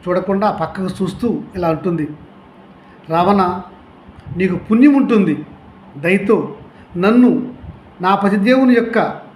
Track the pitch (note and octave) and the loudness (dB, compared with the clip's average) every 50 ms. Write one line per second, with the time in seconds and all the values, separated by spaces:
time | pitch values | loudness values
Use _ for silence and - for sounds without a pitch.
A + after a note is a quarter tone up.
0 | - F3+ F3+ F#3 F#3 G3+ G3 G3 G#3+ G#3 - - D#3+ D#3+ - G3 F#3+ F3+ F3+ - | -6 -2 -2 -2 -2 -2 -2 0 0 -2 -2 -2 -6 -6 -6 -6 -6 -6 -4 -4
1 | F#3+ F3 - - A#3 A#3+ F3 D3 - - - F#3 F3 E3 D#3+ D3+ - F#3 E3+ D#3 | -4 -4 -4 -4 -4 -4 -4 -4 -8 -10 -8 -4 -2 -2 -2 -2 -2 -4 -4 -4
2 | D3+ C#3+ D3+ - - - - - - - - - - - - - - - - - | -4 -8 -10 -14 -20 -20 -20 -20 -20 -20 -20 -20 -20 -20 -20 -20 -20 -20 -20 -20
3 | - - D#3+ E3+ F3+ F#3+ G3+ G3 F#3 F3+ F#3 F#3+ - - - - - - - - | -8 -4 -2 0 2 2 2 2 2 0 -2 -6 -10 -14 -20 -20 -20 -20 -20 -20
4 | - - - - - - - F3 F#3+ F#3 F3+ - - - A3 A#3 C4 D4 C#4 C4+ | -20 -20 -20 -20 -16 -10 -4 -2 -2 -2 -2 -4 -2 0 2 4 6 6 6 4
5 | A#3 F#3+ A#3+ G#3 F#3 D#3+ D3 C#3+ - - - - - - - - - - - C#3+ | 2 2 2 2 2 2 0 -4 -6 -12 -18 -20 -20 -20 -20 -20 -20 -20 -12 -6
6 | C#3 E3+ F#3+ G3+ F#3+ G#3+ A3 F3 D3 - - - - - - - - - - F3 | -2 0 0 0 2 2 0 0 0 -4 -10 -16 -20 -20 -20 -20 -20 -12 -6 0
7 | F#3 G#3 A#3 B3 B3 A3+ - - - - - - - - - - - - - - | 2 4 4 6 4 4 2 0 -4 -8 -12 -16 -18 -18 -20 -20 -20 -20 -12 -4
8 | F3+ F#3 G3+ G3+ G3+ G3 G3+ G#3 G3 A#3+ C4 C4 C4 B3 B3 A3+ A3 - - A3 | -2 0 0 2 2 0 0 2 2 2 4 4 4 4 4 2 2 0 -2 -2
9 | D#3+ - - - - - - | -2 -2 -4 -10 -16 -20 -20